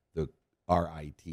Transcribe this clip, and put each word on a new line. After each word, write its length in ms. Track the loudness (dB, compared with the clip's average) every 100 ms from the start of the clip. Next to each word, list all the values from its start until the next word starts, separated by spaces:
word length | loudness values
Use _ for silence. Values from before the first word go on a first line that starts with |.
| _
the 140 | -4 -4 -6 _ _ 2
R 220 | 2 2
I 240 | -4 -12 -12
T 140 | -12